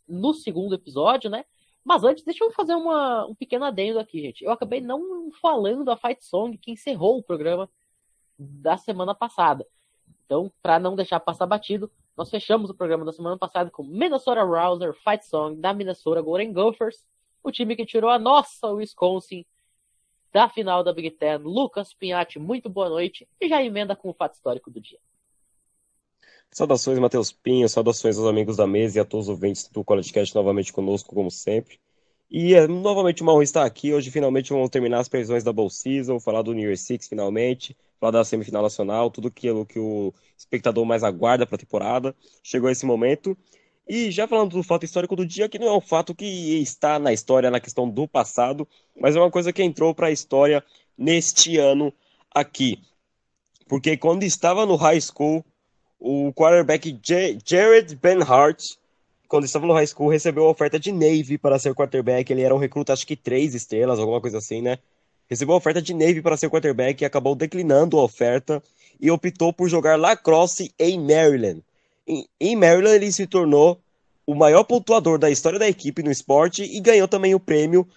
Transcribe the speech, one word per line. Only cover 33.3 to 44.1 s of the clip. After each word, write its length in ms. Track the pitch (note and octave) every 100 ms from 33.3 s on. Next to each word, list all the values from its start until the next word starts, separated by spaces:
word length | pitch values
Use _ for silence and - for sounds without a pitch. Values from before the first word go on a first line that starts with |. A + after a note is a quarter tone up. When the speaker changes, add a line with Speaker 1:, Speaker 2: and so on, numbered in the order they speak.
Speaker 2:
honra 100 | D3+
estar 220 | C#3+ E3 C3
aqui. 260 | - C#3+
Hoje 200 | D3 B2+
finalmente 420 | D3 C#3 C3 C3
vamos 160 | C#3 B2+
terminar 300 | C3 A#2+ A#2+
as 100 | A#2+
previsões 340 | B2+ A2 A#2+
da 80 | A2+
Bowl 180 | A2 G2
Season, 480 | - C3 C3+ B2+ B2
falar 240 | A2+ A2
do 100 | A2
New 120 | A2+ G#2
Year 120 | F#2
Six 300 | - B2 -
finalmente, 680 | G#2+ G2 A2 B2 B2+ - - _ -
falar 120 | A2+
da 120 | A2+
semifinal 380 | A2+ A2+ G#2 G#2
nacional, 480 | G#2+ - G2 A2 A#2
tudo 200 | A2+ A2+
aquilo 360 | - A#2+ A2 G#2+
que 140 | A2+
o 340 | A2 G#2 G2 - _ _
espectador 480 | - A#2 A#2+ A2+ A#2
mais 180 | A#2
aguarda 440 | A2 F2+ A2+ B2 A#2+
pra 100 | G2
temporada. 580 | - G#2 G#2+ B2+ C3+ - _ _
Chegou 260 | - C3 B2+
esse 160 | B2+ C3
momento. 500 | A#2 B2 D3+ F#3+ F#3+ _ _ _ _ -
E 240 | A3+ A3